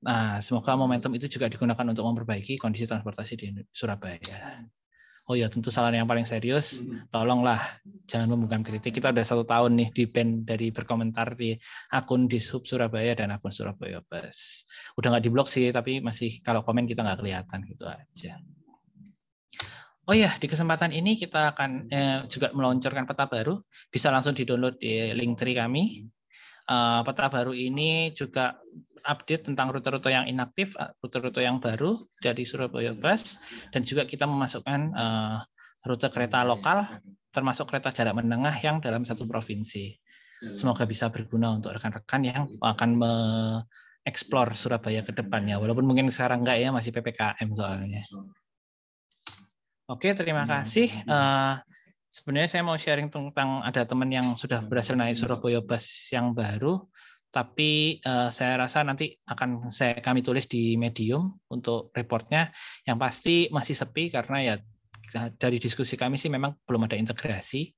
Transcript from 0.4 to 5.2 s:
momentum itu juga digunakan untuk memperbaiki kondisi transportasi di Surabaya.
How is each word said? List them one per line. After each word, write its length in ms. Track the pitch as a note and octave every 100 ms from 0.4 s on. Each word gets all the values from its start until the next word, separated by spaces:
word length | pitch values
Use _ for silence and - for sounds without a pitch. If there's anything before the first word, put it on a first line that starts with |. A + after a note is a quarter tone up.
| G#2 B2 A#2+ C3
momentum 320 | C3 B2 C3+ A#2+
itu 80 | C#3
juga 240 | B2+ A#2+
digunakan 320 | A2 B2 A#2
untuk 240 | A#2+ A2+ A2+
memperbaiki 560 | A#2 A2+ G#2 G2 C3+
kondisi 240 | A2+ G#2+ A2+
transportasi 480 | A2+ G#2 - G#2+
di 140 | A2+ G2+ G2+ G2
Surabaya. 880 | - A2+ G2+ F#2+ E2+ - - - - - _ _ _ _ _